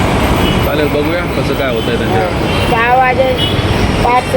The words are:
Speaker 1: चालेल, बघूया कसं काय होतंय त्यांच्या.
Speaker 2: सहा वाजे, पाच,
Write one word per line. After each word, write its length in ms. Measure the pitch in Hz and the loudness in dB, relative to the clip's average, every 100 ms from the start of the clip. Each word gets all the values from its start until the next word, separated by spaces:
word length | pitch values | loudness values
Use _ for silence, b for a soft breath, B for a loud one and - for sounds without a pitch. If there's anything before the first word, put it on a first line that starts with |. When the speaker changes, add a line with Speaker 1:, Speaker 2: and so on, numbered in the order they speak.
| - - - - - - - | 0 0 0 0 2 0 0
Speaker 1:
चालेल, 220 | 147 147 | 0 0
बघूया 320 | 147 147 175 | 0 -2 -2
कसं 340 | 170 - 135 | -2 -2 -2
काय 140 | 135 135 | -2 -2
होतंय 280 | 113 110 113 | -2 -2 -2
त्यांच्या. 320 | 110 202 214 - - - - | 0 0 0 -2 -2 0 0
Speaker 2:
सहा 240 | 233 240 | 0 2
वाजे, 380 | 254 254 254 262 247 240 - - - - - | 4 2 2 0 0 0 0 0 0 0 0
पाच, 200 | 240 247 247 | 2 2 2